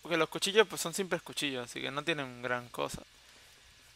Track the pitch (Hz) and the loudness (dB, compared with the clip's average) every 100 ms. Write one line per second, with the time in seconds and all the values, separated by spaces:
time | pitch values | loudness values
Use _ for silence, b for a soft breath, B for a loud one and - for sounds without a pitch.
0 | - 165 156 165 196 202 190 151 - 165 | 0 2 2 2 4 6 6 4 -4 -2
1 | 185 175 - 135 147 127 120 131 131 139 | -2 -2 -4 -4 -2 -2 -4 -4 -4 -2
2 | 147 151 131 123 123 123 120 - 139 - | 0 -2 -2 -6 -2 -2 -2 -4 -4 -4
3 | - B B B B B B B B | -12 B B B B B B B B